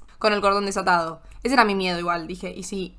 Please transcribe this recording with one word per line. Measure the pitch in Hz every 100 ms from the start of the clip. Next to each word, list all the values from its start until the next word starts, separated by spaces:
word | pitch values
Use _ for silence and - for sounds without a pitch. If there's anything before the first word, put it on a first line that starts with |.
| - -
con | 214
el | 202
cordón | 196 202 202
desatado". | 196 185 175 165 160 - -
Ese | 240
era | 262
mi | 214
miedo | 196 185 175
igual, | 175 170 160
dije, | 180 185
"Y | 180
si, | 180 196 180